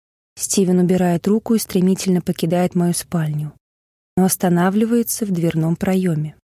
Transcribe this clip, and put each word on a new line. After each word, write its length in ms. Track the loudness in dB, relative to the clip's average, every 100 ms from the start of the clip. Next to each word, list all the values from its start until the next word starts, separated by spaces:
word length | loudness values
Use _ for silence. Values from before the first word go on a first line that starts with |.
| _ _ _ -12
Стивен 420 | -4 0 2 2
убирает 480 | 2 2 2 0 0
руку 260 | -2 0 -2
и 40 |
стремительно 600 | 0 0 2 0 0 -2
покидает 540 | 0 -4 -2 0 0 0
мою 180 | 0
спальню, 580 | -2 -4 -4 -2 -4 -8 -12 _ _ _ _ _ 0
но 80 |
останавливается 1000 | 0 2 0 2 2 2 2 0 -2 -4 -4
в 60 |
дверном 440 | -2 0 0 -2 -2
проёме. 600 | 0 0 0 -2 -4 -10